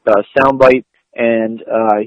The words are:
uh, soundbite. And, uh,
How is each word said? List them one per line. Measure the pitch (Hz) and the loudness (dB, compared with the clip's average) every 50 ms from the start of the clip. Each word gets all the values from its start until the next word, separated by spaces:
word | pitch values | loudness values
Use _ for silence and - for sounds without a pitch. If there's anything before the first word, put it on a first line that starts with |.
| - | -2
uh, | 113 107 101 104 - - | 0 0 0 0 -2 -2
soundbite. | 139 135 139 135 131 131 131 131 127 - _ _ _ _ _ _ | 0 0 0 2 2 4 4 2 2 -2 _ _ _ _ _ _
And, | - 120 117 117 113 113 113 113 110 | -4 -2 -2 0 -2 -2 -4 -8 -10
uh, | - - 113 113 113 110 104 107 107 | -10 -6 -4 -2 0 0 0 -2 -4